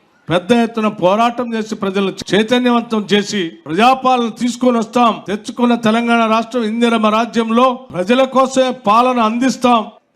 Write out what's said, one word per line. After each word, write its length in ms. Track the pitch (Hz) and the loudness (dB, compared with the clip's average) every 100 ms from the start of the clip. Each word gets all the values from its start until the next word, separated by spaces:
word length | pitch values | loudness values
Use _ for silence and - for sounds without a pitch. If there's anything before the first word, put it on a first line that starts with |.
| _ _ - | _ _ -4
పెద్ద 220 | 170 180 | -2 2
ఎత్తున 360 | 240 233 226 214 | 2 2 -2 -4
పోరాటం 680 | 156 170 208 233 240 247 | -2 -2 0 0 -2 -6
చేసి, 220 | 226 214 214 | -6 -6 -6
ప్రజలను 600 | 196 190 190 185 - 185 | -4 -2 -4 -6 -2 -2
చైతన్యవంతం 720 | 220 247 247 240 233 220 185 | 0 0 2 0 0 -4 0
చేసి, 360 | 202 202 208 165 - - | 0 0 -4 -6 -8 -6
ప్రజాపాలన 640 | 165 240 262 254 254 233 | 2 4 4 2 0 -2
తీసుకొని 480 | - 240 233 247 233 | -4 -6 0 0 0
వస్తాం. 440 | 208 247 233 180 - | 0 2 2 0 -6
తెచ్చుకున్న 480 | 208 - 247 240 233 | -8 -8 -2 0 2
తెలంగాణ 560 | 214 220 233 233 226 | 0 0 2 2 2
రాష్ట్రం 320 | 220 233 254 | 0 -2 -4
ఇందిరమ్మ 440 | 214 226 240 226 214 | -4 0 0 2 2
రాజ్యంలో 680 | 214 233 226 226 233 262 | 0 0 -2 0 2 2
ప్రజల 500 | 247 - 160 185 247 | 0 -8 -6 0 2
కోసమే 480 | 262 262 262 262 254 | 2 2 0 2 0
పాలన 480 | 254 202 220 247 247 | -2 0 2 2 2
అందిస్తాం, 720 | 214 233 254 - 247 233 202 - _ | 0 0 -2 0 2 2 0 -12 _